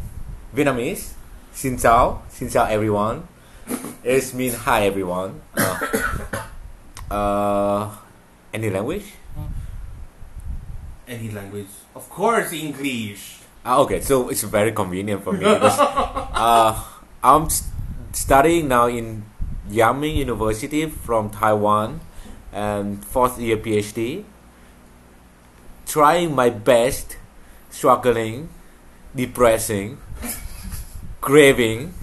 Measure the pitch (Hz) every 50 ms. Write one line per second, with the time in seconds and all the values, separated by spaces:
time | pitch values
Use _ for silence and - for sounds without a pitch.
0 | - - - - - - - - - - - 117 147 143 131 120 117 143 127 -
1 | - - - - - - - - - - - - - 135 123 120 - 131 117 120
2 | 131 185 214 - - - - - 135 123 120 135 117 95 110 107 107 110 104 101
3 | 104 107 120 151 175 170 - - - - - - - - - - - - - -
4 | - 120 127 135 131 131 - 127 127 127 117 113 110 139 - 113 104 101 98 98
5 | 95 90 90 92 92 98 - 151 - - - - - 95 92 90 - - - -
6 | - - - - - - - - - - - - - - - - - - - -
7 | - - 101 104 104 101 101 101 101 101 101 101 101 101 101 101 104 104 107 -
8 | - - - - - _ - - - - - 110 113 107 90 95 101 131 170 208
9 | 208 - - - - - - - - - - - - - - - - - - -
10 | - - - - - - - - - - - - - - - - - - - -
11 | - - 123 113 113 110 104 104 98 98 101 101 101 - - - - _ - 131
12 | - - - - 190 226 233 214 - - 180 151 156 151 131 127 139 139 127 117
13 | 110 104 101 - - - - - - - - - - 113 123 139 135 98 98 87
14 | 85 - 135 131 123 113 131 - - 104 104 104 104 113 107 101 101 90 90 92
15 | 98 107 104 95 - - 92 - - 202 214 202 254 262 - - 285 285 - 277
16 | - - - 269 262 - - - - 117 120 117 - 110 110 113 - - - -
17 | - - - - - 120 139 156 160 - - - - - - - - - - -
18 | - - - - - - 139 135 139 160 170 170 156 139 127 120 120 120 123 120
19 | 117 113 110 110 107 107 - - - - - - - 101 101 110 113 113 127 139
20 | 147 156 156 156 139 123 117 104 110 110 110 110 139 - 151 151 160 156 151 -
21 | - 117 117 113 107 104 107 - 110 110 107 107 104 104 104 104 107 113 143 165
22 | - - - - - - - - - - - 101 104 104 104 101 101 101 101 101
23 | - - - 127 123 123 123 120 117 113 110 104 107 113 107 104 101 - - 120
24 | 113 120 147 190 214 - - - - - - - - - - - - - - -
25 | - - - - - - - - - - - - - - - - - - - 151
26 | 147 147 165 175 175 170 147 131 123 123 120 107 107 - 127 117 117 131 139 -
27 | - - - - - - - - - - - - - - - - - 143 123 120
28 | 123 127 117 113 113 110 113 123 160 170 - - - - - - - - - -
29 | - - - 135 127 123 - 123 123 117 113 110 107 - 110 98 98 107 139 151
30 | - - - - - 240 - - - - - - - - - - - - - -
31 | - - - - - - 139 151 147 139 135 117 123 110 110 113 135 175 180 -